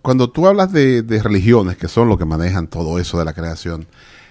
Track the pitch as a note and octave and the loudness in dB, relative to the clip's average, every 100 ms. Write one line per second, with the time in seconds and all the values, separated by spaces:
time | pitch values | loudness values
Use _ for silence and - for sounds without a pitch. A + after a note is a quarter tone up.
0 | C3 B2+ B2 D#3 F3+ G3+ F#3 F3 C3+ B2 | -2 0 0 2 2 2 2 2 2 2
1 | A#2 A2 G#2+ G2+ G2 A#2 F#2 F#2 F2 - | 0 -2 0 2 4 4 2 -4 -4 0
2 | A#2 G2 E2 D#2+ F2 F#2 D#2+ E2 D#2+ E2+ | 2 2 0 -2 -2 -2 -6 -6 -4 -4
3 | E2+ E2+ D#2+ D#2 E2 E2 F2 E2 D#2+ _ | -4 -4 -4 -6 -8 -8 -10 -10 -12 _
4 | - - - | -20 -20 -20